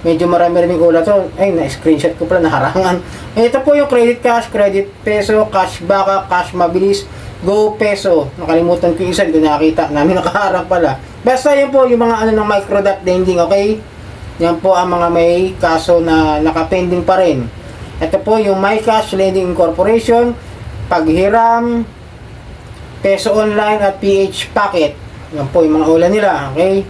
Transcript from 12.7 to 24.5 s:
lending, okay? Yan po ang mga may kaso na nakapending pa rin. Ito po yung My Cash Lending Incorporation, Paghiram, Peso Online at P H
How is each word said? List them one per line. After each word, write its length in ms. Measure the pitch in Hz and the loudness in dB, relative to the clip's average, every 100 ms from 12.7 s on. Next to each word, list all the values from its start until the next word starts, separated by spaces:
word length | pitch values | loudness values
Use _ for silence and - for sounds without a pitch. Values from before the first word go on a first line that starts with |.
| 202 196 190 | 0 0 -2
lending, 400 | 180 185 185 175 | 0 0 2 2
okay? 400 | 170 196 202 220 - - - - - - | 2 2 2 -2 -8 -18 -18 -16 -16 -2
Yan 160 | 170 165 | -2 0
po 160 | 190 180 | 2 2
ang 160 | 180 | 2
mga 160 | 175 170 | 0 0
may 480 | 170 170 175 185 180 | 2 4 2 0 -2
kaso 480 | 170 160 170 170 | 0 0 2 2
na 320 | 165 160 156 151 | 4 2 2 0
nakapending 560 | 156 160 160 185 180 180 | 0 -2 -2 -2 0 0
pa 160 | 180 185 | 2 2
rin. 320 | 180 135 113 - - - - - | 2 0 -4 -10 -16 -16 -14 -8
Ito 240 | 160 190 | -4 -2
po 160 | 208 220 | 0 0
yung 240 | 202 190 | 2 0
My 160 | 196 214 | 0 0
Cash 320 | 226 220 214 190 | 0 0 0 0
Lending 400 | 190 190 180 175 | 0 0 -2 0
Incorporation, 800 | 165 165 196 226 226 233 240 233 - - - - - | 0 2 2 2 2 2 2 -2 -14 -16 -14 -12 -4
Paghiram, 960 | 175 160 160 196 226 233 233 240 233 226 - - - - - - - - - - - | -2 0 2 2 2 2 2 0 -4 -6 -12 -20 -20 -18 -18 -18 -18 -18 -18 -18 -4
Peso 320 | 196 196 220 | 0 0 0
Online 480 | 214 214 208 214 214 | 0 0 0 0 0
at 240 | 196 190 | 0 0
P 240 | 202 196 196 | 0 2 0
H 240 | - - | -4 -4